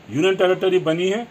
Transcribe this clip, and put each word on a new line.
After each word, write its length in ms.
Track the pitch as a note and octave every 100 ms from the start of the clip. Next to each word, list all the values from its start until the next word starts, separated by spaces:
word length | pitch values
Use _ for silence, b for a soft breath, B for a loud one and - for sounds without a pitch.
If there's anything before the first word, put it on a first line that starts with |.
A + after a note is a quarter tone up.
| -
union 260 | A#2 F#3 F#3+
territory 420 | F#3 F#3 F#3+ F3+
बनी 300 | D#3 E3 F#3
है 160 | G#3 A#3+